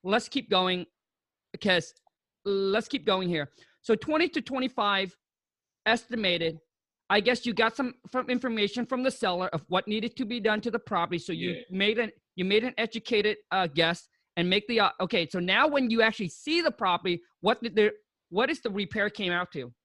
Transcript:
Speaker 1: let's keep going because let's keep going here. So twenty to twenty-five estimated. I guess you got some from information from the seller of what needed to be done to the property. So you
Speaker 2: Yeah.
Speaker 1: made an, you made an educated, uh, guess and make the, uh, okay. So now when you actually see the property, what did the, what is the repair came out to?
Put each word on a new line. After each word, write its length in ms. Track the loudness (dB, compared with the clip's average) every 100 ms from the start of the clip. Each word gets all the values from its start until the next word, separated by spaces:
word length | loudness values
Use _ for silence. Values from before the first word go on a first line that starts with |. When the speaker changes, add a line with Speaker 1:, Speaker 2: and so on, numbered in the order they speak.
Speaker 1:
let's 260 | 2 0 0
keep 200 | -8 0
going 360 | 2 2 0 -4 _ _ _ _ _ _
because 420 | -4 2 2 0 _ _ _ _ _ -4
let's 420 | 0 0 0 -2
keep 180 | -4 0
going 240 | 0 0
here. 200 | -2 -4 _ _ _
So 140 | 0 0
twenty 340 | 2 0 2
to 120 | 0
twenty-five 760 | -4 -4 -4 0 0 2 -2 _ _ _ _ _ _ _ 0
estimated. 720 | 0 0 -2 0 0 -2 -4 _ _ _ _ _
I 100 | 2
guess 240 | 4 0 -2
you 80 |
got 220 | 0 0 0
some 200 | -6 -6 -6
from 180 | -6 -2
information 560 | -2 -2 0 -2 -2 -4
from 160 | 0
the 80 | -2
seller 360 | 0 -2 0 -2
of 140 | -4 0
what 180 | -2 0
needed 280 | -2 -4 -6
to 80 | -6
be 140 | -2
done 200 | 0 0
to 100 | -2
the 80 | -6
property. 380 | -2 -2 -2 -4
So 120 | -6
you 200 | -6 -4
Speaker 2:
Yeah. 100 | -6 -6
Speaker 1:
made 260 | 0 2 2
an, 120 | -2 -6 _ -6
you 80 | 2
made 180 | 2
an 100 | 2 -4
educated, 600 | -4 -4 -2 0 2 -2 _
uh, 160 | 0 0
guess 400 | 2 0 0 -8 _ _ -2
and 140 | 2
make 180 | 0 0
the, 140 | 2
uh, 80 | 2 2
okay. 280 | -2 0 0
So 100 | -2
now 280 | 2 4 4
when 220 | 2 2
you 120 | 4
actually 280 | 2 2 -6
see 320 | -6 -2 0
the 80 | 0
property, 500 | 0 0 0 0 -4 _ _
what 220 | -2 0
did 120 | -2 2
the, 180 | 2 2 _ _ _
what 200 | -2 0
is 120 | -2
the 80 | -4
repair 400 | -4 -4 -2 -2
came 220 | -2 -2
out 200 | -2 -4
to? 200 | -8 -12 _